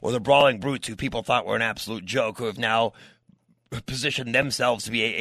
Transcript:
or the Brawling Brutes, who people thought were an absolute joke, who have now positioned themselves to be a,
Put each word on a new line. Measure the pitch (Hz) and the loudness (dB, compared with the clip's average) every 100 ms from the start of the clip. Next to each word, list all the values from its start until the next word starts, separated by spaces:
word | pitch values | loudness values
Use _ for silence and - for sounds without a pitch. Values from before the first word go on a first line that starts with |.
or | - | -2
the | 120 | 0
Brawling | 107 143 143 110 | 4 6 6 4
Brutes, | 139 131 - | -2 -4 -6
who | 110 | -6
people | 135 113 | -4 -4
thought | 110 120 92 | 0 0 0
were | 113 | 0
an | |
absolute | 113 104 101 98 92 | -2 -4 -8 -8 -2
joke, | 127 110 101 | 0 0 -2
who | 117 | -6
have | 98 | -2
now | 117 113 113 - - _ _ _ _ _ _ 120 - | 2 2 2 -2 -18 _ _ _ _ _ _ -10 -6
positioned | 131 143 135 120 | -4 -2 -4 0
themselves | 123 143 - 123 110 113 | 0 0 0 0 0 -2
to | |
be | 117 | -2
a, | 113 90 | 0 -2